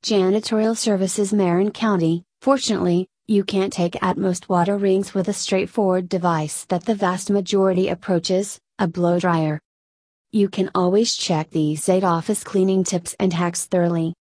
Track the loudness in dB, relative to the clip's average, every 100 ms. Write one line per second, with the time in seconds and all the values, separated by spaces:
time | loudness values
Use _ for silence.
0 | 0 0 2 0 0 0 0 0 0 0
1 | 0 -2 0 2 2 2 0 0 0 2
2 | 2 0 -4 _ 0 0 0 0 2 0
3 | -2 _ 0 0 2 -2 -2 -2 -4 -2
4 | -2 0 -2 -2 -2 0 2 0 2 0
5 | 0 -4 -4 -4 -2 -2 -2 -2 0 0
6 | -2 -2 0 0 -2 -8 -4 -4 -2 -2
7 | 0 -2 -2 -2 0 2 2 2 0 -4
8 | -2 -2 0 -2 -2 -10 _ -4 -4 0
9 | 0 2 2 0 0 -4 _ _ _ _
10 | _ _ _ 0 0 0 -2 0 2 2
11 | 2 -2 -2 -2 0 -2 -2 -2 0 2
12 | 2 0 -2 -6 -2 0 2 2 0 -4
13 | -6 -2 -2 0 -2 -4 -2 0 2 0
14 | -2 -6